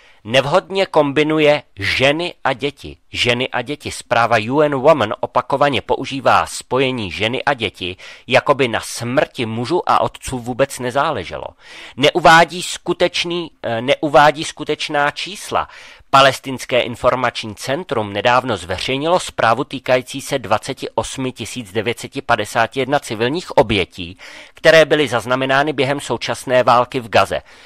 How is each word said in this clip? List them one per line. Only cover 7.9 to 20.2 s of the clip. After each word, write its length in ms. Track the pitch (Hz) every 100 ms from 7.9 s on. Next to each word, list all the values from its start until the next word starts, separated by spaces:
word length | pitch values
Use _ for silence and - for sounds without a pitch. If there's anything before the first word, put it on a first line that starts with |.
| 95 - - -
jako 260 | 123 -
by 140 | 135 127
na 120 | 104
smrti 680 | - - 120 139 156 - 110
mužů 440 | 113 120 175 -
a 120 | 113
otců 380 | 117 - - 127
vůbec 400 | 117 120 135 -
nezáleželo. 680 | 123 127 156 123 82 69 - - - - - -
Neuvádí 640 | 143 170 170 165 170 175
skutečný, 880 | - - - 170 175 - 175 175 165 -
eh, 180 | - 113
neuvádí 640 | 127 - 151 151 147 147
skutečná 680 | 160 - 151 151 - 147 143
čísla. 560 | - 170 202 - 95 - - - - _
Palestinské 720 | 135 135 - 135 127 - 123
informační 760 | 117 120 127 123 123 - 113 101
centrum 580 | - 151 185 117 104
nedávno 440 | 101 120 123 127 98
zveřejnilo 640 | 87 - - 135 156 175
zprávu 440 | - - 113 117
týkající 580 | 147 131 - 131 127 139